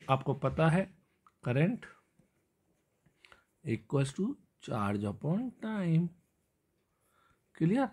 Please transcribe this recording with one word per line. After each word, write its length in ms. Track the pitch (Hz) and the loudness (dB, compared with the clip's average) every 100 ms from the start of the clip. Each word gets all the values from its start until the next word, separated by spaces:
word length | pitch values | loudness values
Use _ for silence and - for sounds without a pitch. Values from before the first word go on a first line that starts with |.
| - | 0
आपको 240 | 135 143 | 0 0
पता 340 | 131 156 143 160 | -2 -2 2 2
है 140 | 170 190 - _ _ _ _ | 2 0 -8 _ _ _ _
करंट 420 | - 123 170 247 - - _ _ _ _ _ _ _ _ _ _ _ _ - - _ _ 147 | -2 2 2 0 -8 -20 _ _ _ _ _ _ _ _ _ _ _ _ -20 -20 _ _ -4
equals 480 | 113 - 143 135 - | -4 -2 -2 0 -2
to 120 | 202 285 _ _ - | -4 -4 _ _ -6
charge 380 | 123 101 104 101 | -2 0 0 -2
upon 440 | 101 143 190 254 - | -4 -2 -2 -4 -8
time। 440 | 220 214 175 160 170 - _ _ _ _ _ _ _ _ _ _ _ _ _ - | -8 -4 2 2 2 -4 _ _ _ _ _ _ _ _ _ _ _ _ _ 0
क्लियर? 320 | 165 233 262 | 2 2 0